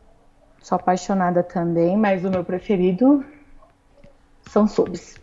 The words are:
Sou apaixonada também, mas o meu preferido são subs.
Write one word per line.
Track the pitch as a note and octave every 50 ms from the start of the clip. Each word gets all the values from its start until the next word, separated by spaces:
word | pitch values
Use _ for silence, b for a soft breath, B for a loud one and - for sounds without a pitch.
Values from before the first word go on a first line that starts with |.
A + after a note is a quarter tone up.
| _ - _ _ _ _ _ _ _ _ _ _
Sou | - - F#3
apaixonada | F3+ - - F#3 F#3 - - G3+ F#3+ F3+ F3 F3 F3
também, | E3+ - - F3+ E3+ E3+ E3+ E3+ E3+ F3 F#3+
mas | G#3+ A3 G3+ G3 F#3 F3
o | G3
meu | F#3 F3+ F3
preferido | - F#3 F#3 - - G#3 F3+ F3+ F#3 F#3 F3+ B3 C4+ D4 C#4 C4 B B B B B B - - - _ _ _ _ _ _ - - _ _ _ _ _ _ - -
são | - G#3+ G#3+
subs. | G#3 - - - F#3 F3 F3 - - - -